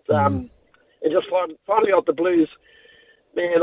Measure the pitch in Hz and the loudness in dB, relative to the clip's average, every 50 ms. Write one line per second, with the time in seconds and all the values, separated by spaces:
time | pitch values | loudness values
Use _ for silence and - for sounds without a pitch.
0 | _ - 151 147 139 139 - 131 123 - _ _ _ _ _ _ _ _ _ _ | _ -2 0 0 0 0 0 -4 -6 -10 _ _ _ _ _ _ _ _ _ _
1 | - 156 156 185 - - 175 185 180 160 156 - _ - 208 220 220 208 190 175 | -4 -2 0 -2 -2 -2 -2 -4 -4 -4 -8 -10 _ -2 0 0 2 2 2 2
2 | - 175 147 147 170 185 180 165 156 - - - _ _ _ _ - - - _ | 0 0 -2 -2 0 0 2 2 0 0 -4 -12 _ _ _ _ -20 -20 -20 _
3 | _ _ _ _ _ _ - 170 175 175 170 165 | _ _ _ _ _ _ -6 -4 -2 0 0 0